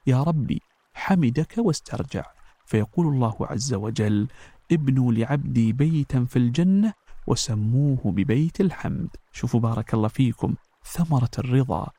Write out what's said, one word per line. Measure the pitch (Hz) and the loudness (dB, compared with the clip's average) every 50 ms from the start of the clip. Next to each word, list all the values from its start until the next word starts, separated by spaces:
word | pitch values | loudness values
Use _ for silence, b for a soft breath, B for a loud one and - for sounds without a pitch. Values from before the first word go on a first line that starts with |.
| - | 0
"يا | 139 127 127 143 | 2 2 2 2
ربي، | 170 160 151 117 - - - _ _ _ _ _ _ - | 0 0 0 0 -2 -4 -4 _ _ _ _ _ _ -14
حمدك | - - - 190 180 147 117 123 151 156 - - | -6 -2 0 2 2 2 2 2 0 -2 -4 -2
واسترجع". | 233 233 185 147 - - - - - - - - 98 - - - - b b b b _ | -2 0 0 0 -2 -6 -10 -8 -8 -8 -6 -6 -8 -8 -10 -14 -20 b b b b _
فيقول | - - 107 107 - - 175 170 | -2 0 0 0 0 0 0 0
الله | 151 139 127 123 113 107 - | 2 2 2 0 0 -2 -4
عز | 92 - - 101 127 143 120 | -6 -6 -4 -4 -4 -4 -4
وجل: | 98 104 113 110 - 107 107 104 104 107 - B B B B B B B - | -4 -4 -4 -2 0 0 2 2 0 0 -2 B B B B B B B -2
"ابنوا | 175 160 147 135 131 131 123 123 | 0 0 2 2 2 2 4 2
لعبدي | 113 113 113 117 143 143 139 143 123 120 113 110 110 | 2 0 0 0 -2 -2 -2 0 0 2 2 2 2
بيتا | 131 143 160 160 147 135 - - 127 123 | 2 0 0 2 0 -2 0 0 -2 -2
في | 123 - 127 | 0 0 0
الجنة | 120 120 123 160 175 185 190 202 214 220 - _ _ b b b - | 2 2 2 2 2 4 4 4 2 2 0 _ _ b b b -4
وسموه | - 120 - - - 110 104 107 110 120 135 147 143 135 123 - | -2 -2 -2 -2 -2 -2 -2 0 2 2 2 2 2 0 0 0
ببيت | 104 85 98 95 - 110 139 160 170 - - | -2 0 0 0 2 2 2 0 0 0 0
الحمد". | 196 170 - - - 85 67 - - - - - _ _ | 0 0 0 -2 -6 -6 -4 -4 -6 -8 -10 -14 _ _
شوفوا، | - - - 123 - 117 | -12 -6 -4 0 0 0
بارك | 117 113 113 110 107 - - | 0 0 -2 -2 -4 -2 0
الله | 110 107 | 0 0
فيكم، | 110 - - 135 117 107 - - - - - _ _ _ _ - | 0 0 2 0 0 0 0 -2 -2 -2 -4 _ _ _ _ -20
ثمرة | - - - 170 165 147 123 120 - - 156 | -8 -4 -2 0 0 2 0 0 0 -2 -4
الرضا | 139 123 123 135 131 127 78 87 98 - - | -2 0 2 2 2 2 -2 -4 -6 -8 -12